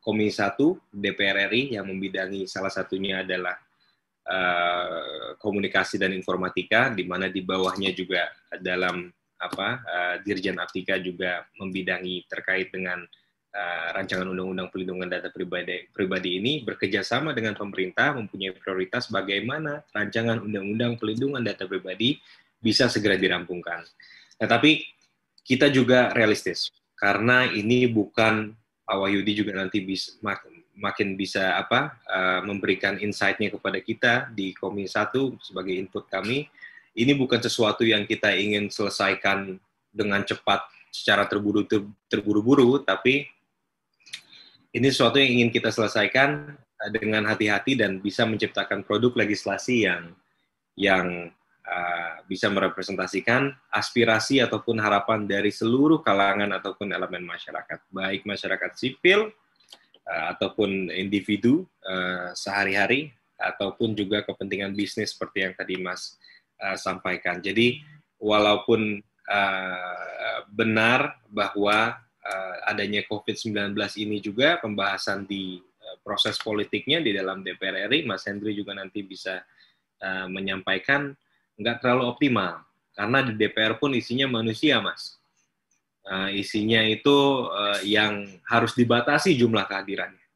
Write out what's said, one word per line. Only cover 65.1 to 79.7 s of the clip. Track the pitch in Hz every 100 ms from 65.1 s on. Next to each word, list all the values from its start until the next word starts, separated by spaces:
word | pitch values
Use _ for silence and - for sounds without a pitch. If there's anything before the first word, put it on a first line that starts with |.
seperti | - 98 - 95
yang | 90
tadi | 95 92
Mas, | 92 92 - - _ - _ _
eh, | 101 92
sampaikan. | - 92 92 90 90 90
Jadi, | 92 101 120 120 - - _ _
walaupun, | 104 107 104 104 - 113 107 104 - _ -
eh, | 101 98 95 92 92 90 90 92 - 113 113 -
benar | 104 113 110 110 127 143 - _
bahwa | 104 101 104 101 107 113 120 _ _
eh, | - 98 95 90 110
adanya | 104 101 104 98
covid | 107 - 104
sembilan | 113 104 101
belas | 101 101 101
ini | 107 104
juga, | 101 101 143 170
pembahasan | 131 101 98 95 - 98
di, | 98 101 95 92
eh, | _ _ - -
proses | - 101 110 104
politiknya | - 104 101 104 113 156
di | 147 98
dalam | 95 95
D | 92 87
P | 95
R | 95 101
R |
I, | 143
Mas | 143 95 -
Hendri | 101 104
juga | 101 101 98
nanti | 95 107
bisa, | 98 95 95 92 - _ _